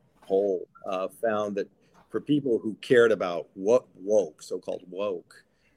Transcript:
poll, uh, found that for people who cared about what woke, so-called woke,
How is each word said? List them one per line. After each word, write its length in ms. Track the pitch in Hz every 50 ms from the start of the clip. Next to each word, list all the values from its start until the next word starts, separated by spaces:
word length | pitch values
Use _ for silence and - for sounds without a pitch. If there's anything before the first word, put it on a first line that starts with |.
| _ _ _ _
poll, 440 | _ - 98 98 101 101 92 85 - _ _ - -
uh, 220 | 104 95 92 95 92
found 480 | - - - 113 107 104 107 104 101
that 120 | 98 90 - _ _ _ _ _ - _ _
for 120 | - 107
people 380 | - - 151 147 139 135 113 101
who 160 | - 110 98 -
cared 320 | - - 135 120 117 113
about 360 | 107 87 98 90 87 82 76 _ -
what 320 | 98 95 104 120 127 - _ _
woke, 460 | - 92 98 107 107 92 78 - -
so-called 400 | - - - 92 - 101 90 85 90 90
woke, 560 | 90 92 101 104 92 82 - _ - - _ _ _ _ _ _ _